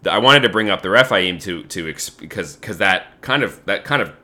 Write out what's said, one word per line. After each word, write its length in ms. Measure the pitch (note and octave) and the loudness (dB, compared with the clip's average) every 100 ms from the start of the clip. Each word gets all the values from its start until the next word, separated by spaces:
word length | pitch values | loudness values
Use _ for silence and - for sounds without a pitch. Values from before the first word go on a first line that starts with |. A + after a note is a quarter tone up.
the, 100 | F#2+ | 0
I 60 | F#2+ | 2
wanted 260 | B2 C#3+ | 6 6
to 40 | A#2+ | 4
bring 220 | G2+ G#2+ | 0 0
up 120 | F#2+ | -2
the 80 | F#2+ | 2
Rephaim 500 | G#2+ C3 G#2 F#2 F2+ | 2 4 2 0 -4
to, 240 | G2 E2+ | -8 -10
to 260 | D2+ F#2+ E2 | -10 -10 -10
ex-, 180 | D2+ - | -10 -12
because, 460 | - E2 G#2+ D#2+ - | -14 -14 -12 -12 -12
'cause 220 | - F#2+ | -14 -2
that 420 | G2 F#2 - _ | 0 0 -2 _
kind 220 | - C3+ | -4 -2
of, 220 | A2+ - - | -2 -6 -6
that 180 | G2+ | -6
kind 160 | - C#3+ | -2 -4
of 120 | A2+ - | -4 -8